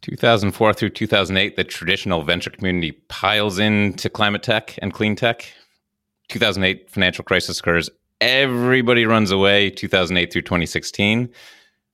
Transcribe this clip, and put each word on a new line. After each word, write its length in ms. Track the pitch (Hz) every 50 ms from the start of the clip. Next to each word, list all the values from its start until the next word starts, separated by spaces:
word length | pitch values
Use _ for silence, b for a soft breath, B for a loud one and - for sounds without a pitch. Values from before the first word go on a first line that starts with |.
Two 140 | - - -
thousand 380 | - - 117 117 101 101 101
four 200 | - - 113 107
through 180 | 104 - 113 101
two 180 | - - 113 -
thousand 300 | 110 101 95 85 95 95
eight, 180 | 101 98 -
the 80 | - -
traditional 580 | - - - 85 85 98 - - 98 87 82
venture 280 | 76 76 87 87 - -
community 420 | - - 101 92 90 90 85 76 - _ _ -
piles 500 | - - - 98 107 107 104 107 90 95
into 500 | 107 107 107 104 104 98 90 - - -
climate 360 | - - 107 104 104 101 -
tech 340 | - 110 - - - - -
and 140 | - 98 -
clean 220 | - 107 107 104
tech. 360 | - 123 117 117 - - - - b b b b b _ _ _ _ _ _ _ _ _ -
Two 100 | - 113
thousand 240 | 117 107 90 98
eight 260 | 95 95 95 - - -
financial 360 | - 104 92 90 - - -
crisis 340 | - 95 90 - - 87 -
occurs. 320 | - 87 85 85 82 - _ _ _ _ _ -
Everybody 840 | 110 120 127 135 139 131 123 120 123 127 127 127 120 120 123 117 113
runs 260 | 110 113 110 107 92
away, 380 | 98 95 98 98 101 104 101 95
two 180 | - - - 92
thousand 280 | - 92 90 82 92
eight 160 | 90 87 -
through 100 | - 90
twenty 240 | - - 90 87 82
sixteen. 640 | - - 82 - - - - 101 104 110 120 123 123 b b b b b b b b b b b _